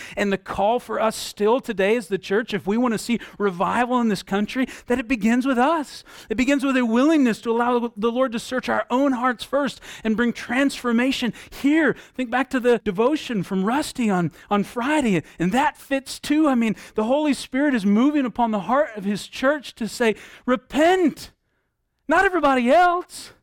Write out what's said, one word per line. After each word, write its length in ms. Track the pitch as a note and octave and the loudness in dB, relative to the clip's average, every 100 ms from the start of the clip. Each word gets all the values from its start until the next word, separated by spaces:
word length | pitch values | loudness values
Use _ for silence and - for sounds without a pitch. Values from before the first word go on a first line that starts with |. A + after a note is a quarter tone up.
| - G3+ | -12 -4
and 160 | G3+ | -2
the 60 | G3 | -2
call 420 | - - G3+ A#3+ | -4 -2 0 0
for 200 | - G#3+ | -4 -2
us 160 | A3 - | -2 -2
still 440 | - - G#3 B3 | -10 -2 0 0
today 360 | - F#3+ F#3+ A#3+ | -2 0 0 0
as 120 | F#3+ | -2
the 100 | F#3+ | -6
church, 340 | - G3 A#3 | -2 -2 -2
if 140 | G3 F3 | -4 -2
we 100 | A3+ | 0
want 160 | B3 | 0
to 60 | G#3 | 0
see 220 | - A#3 - - | -2 -4 -4 -4
revival 640 | G3+ F3 F3+ G#3 B3 B3 | -4 -2 -2 0 0 0
in 80 | A3+ | 0
this 160 | F#3 | -2
country, 420 | - G3 G#3+ B3+ C4 - - | -2 -2 -2 -2 -4 -6 -4
that 120 | B3 | -4
it 80 | A3+ | -2
begins 400 | B3 A3 B3 C4+ | 0 2 2 2
with 120 | A#3+ | 2
us. 440 | C#4 E4 C4 - - - - | 2 0 -4 -12 -20 -16 -6
It 80 | G#3+ | -2
begins 280 | B3+ C#4+ | 2 2
with 120 | C4+ B3+ | 2 0
a 80 | |
willingness 560 | A#3 A#3 D4 D#4+ A#3+ G3+ | 2 4 4 4 4 0
to 80 | A#3 | -2
allow 400 | A3+ A#3+ A#3+ A#3 G3+ | 0 0 0 -2 -2
the 160 | A#3 | -2
Lord 200 | A#3+ C4 | 0 -2
to 60 | A3 | -2
search 300 | - B3+ - | -6 -6 -2
our 180 | A3 G#3 | -2 0
own 220 | B3+ C#4 | 0 2
hearts 320 | A#3+ B3+ A#3+ | 2 -2 -2
first 360 | - C#4 C4+ - - - | -4 -2 -2 -6 -18 -6
and 140 | A3 G#3+ | -2 0
bring 160 | A#3+ | -2
transformation 1000 | - - B3 C#4 - A#3+ A#3 C4 B3+ A#3 - - | -4 -4 -2 -2 -2 0 0 0 -2 -4 -6 -14
here. 440 | - C#4 D#4+ C#4 - - | -4 0 2 2 -2 -8
Think 160 | - A#3+ | -8 -4
back 200 | B3 C4+ | -2 -2
to 100 | C4 | 0
the 200 | B3 A#3 | 2 2
devotion 600 | G#3+ F3+ B3 D#4 - G#3+ | 0 0 0 0 -4 -4
from 200 | E3+ F#3+ | -2 -2
Rusty 460 | G3 C#4 - - A3 | 0 0 -4 -2 0
on, 220 | F3+ E3 - - | 0 -2 -4 -2
on 140 | G3+ | -2
Friday, 580 | - B3 B3+ D4+ A#3+ E3+ - - | -2 -4 0 0 2 0 -2 -4
and 140 | F3 | 0
that 240 | A#3+ D4 - | 2 0 -2
fits 420 | - C4+ - - | -4 -4 -4 -8
too. 300 | - D4+ D#4 | -2 2 2
I 80 | A#3+ | 2
mean, 180 | A3+ - - - | 0 -2 -6 -4
the 80 | |
Holy 300 | A3 C#4+ D4+ | 0 2 0
Spirit 400 | B3 - C4 D4 | -2 -4 -2 0
is 120 | A#3+ G3+ | 2 2
moving 380 | G#3 C#4+ D4 | 4 4 2
upon 260 | B3 - A#3 | -2 -2 -2
the 100 | G#3 | -2
heart 300 | F3 C4+ D4+ G#3+ | 0 0 0 -4
of 80 | |
his 240 | G3 G3+ - | -6 -6 -8
church 460 | - C4 D4+ - - | -2 0 0 -4 -10
to 100 | G#3+ | -8
say, 300 | - A3+ G#3 - - A#3+ | 0 0 0 -8 -8 -2
"Repent." 880 | B3+ - C4 E4 F#4+ D#4 - - _ _ _ _ _ _ _ - | -2 -2 2 4 4 2 0 -16 _ _ _ _ _ _ _ 0
Not 160 | E4 | 2
everybody 460 | G4 F4+ C#4+ C4 A#3+ | 2 2 2 2 4
else. 640 | E4 F4+ F4 - - - _ | 6 4 2 -6 -16 -18 _